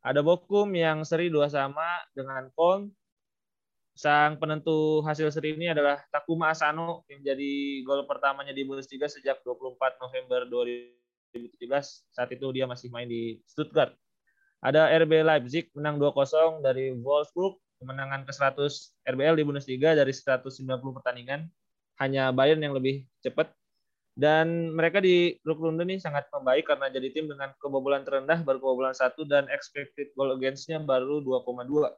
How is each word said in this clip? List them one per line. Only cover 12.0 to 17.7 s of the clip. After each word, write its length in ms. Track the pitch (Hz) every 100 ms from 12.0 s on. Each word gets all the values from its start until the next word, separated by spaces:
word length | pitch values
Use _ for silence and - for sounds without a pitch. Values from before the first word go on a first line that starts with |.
| _
Saat 160 | - 123
itu 160 | 127 135
dia 160 | 131 131
masih 240 | 123 123
main 160 | 117 120
di 320 | 117 117 110 _
Stuttgart. 480 | - 156 156 131 _ _ _ _ _ _ _
Ada 280 | 127 147 156
R 160 | 160 160
B 160 | 160
Leipzig 480 | 156 156 123 156 165
menang 240 | 147 151 147
dua 160 | 143
kosong 480 | 139 135 156 165 160
dari 320 | 139 127 131
Wolfsburg. 640 | 123 127 147 151 170 190 185 _